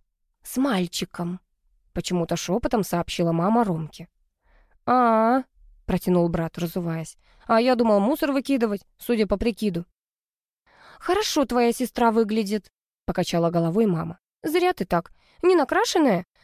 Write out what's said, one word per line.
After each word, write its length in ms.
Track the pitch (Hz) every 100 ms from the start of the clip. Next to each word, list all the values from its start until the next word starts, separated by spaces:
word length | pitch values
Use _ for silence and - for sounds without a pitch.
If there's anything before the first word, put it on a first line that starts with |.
| _ _ _ _
с 140 | - 247
мальчиком», 800 | 277 196 175 - 180 - 175 180 _ _ _ _ _
почему-то 420 | - - 180 165 170
шепотом 480 | - 196 294 233
сообщила 480 | 180 175 - - 170
мама 320 | 165 185 226
Ромке. 440 | 208 160 156 - 175 _ _ _ _ _ _ _ -
«А-а-а», 580 | 254 233 220 226 262 - _ - - -
протянул 380 | 185 - 180 170
брат, 280 | 170 165 -
разуваясь. 600 | 170 185 170 165 160 - _ _ -
«А 120 | 226
я 160 | 247 240
думал 240 | 233 202
мусор 320 | 202 311 302
выкидывать, 500 | 269 - 277 226 208 - _
судя 300 | - 233 202
по 80 | 196
прикиду». 500 | 220 - 214 170 175 _ _ _ _ _ _ _ _ _ - -
«Хорошо 460 | - 370 427 311 262
твоя 280 | 247 240
сестра 380 | 233 254 - 233
выглядит», 600 | 226 214 220 196 208 - _ _ _ -
покачала 440 | 175 175 170 165
головой 380 | 170 165 185 220
мама. 320 | 165 165 170 _ _
«Зря 280 | 311 339 359
ты 140 | 359 180
так. 260 | 170 - - _ _
Не 120 | 349 359
накрашенная? 720 | 269 214 - 359 285 180 - _